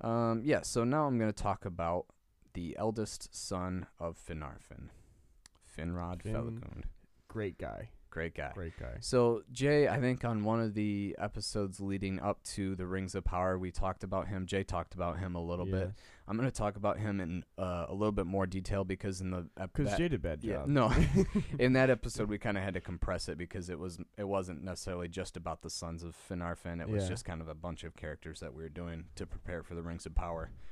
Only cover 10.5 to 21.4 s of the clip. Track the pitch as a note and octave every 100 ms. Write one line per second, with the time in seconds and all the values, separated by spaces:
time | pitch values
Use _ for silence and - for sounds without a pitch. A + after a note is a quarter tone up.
10.5 | A2+ A2+ G#2 G#2 G2+ G2+ - G2+ - G#2+
11.5 | G#2+ G2 F#2 G2 G2 F#2+ F#2+ G2+ G2+ -
12.5 | - F#2+ F#2 F2+ F#2+ F#2+ G2 - F2+ F#2
13.5 | F#2 F#2 - F#2+ F#2 G2 F#2+ F2 G2 F#2
14.5 | G2 G2 F2+ E2 F2+ F2 F2 F#2 F2 E2+
15.5 | F2 F#2 F#2+ F#2+ G#2+ - - - G#2+ C3
16.5 | - G#2 G2+ G#2 - G#2+ G2+ F2 F2 -
17.5 | - F#2 F2 D#2+ G2 G#2+ G2+ F2 G2 F#2+
18.5 | F#2+ F#2 G2 F#2+ F#2+ G2+ F#2+ F#2 F#2 E2
19.5 | - F#2+ - C#3 G2+ E3+ B2 E2+ D2+ A2
20.5 | G#2 C#3+ C#3+ A2+ C#3+ D#3 C3+ - G#3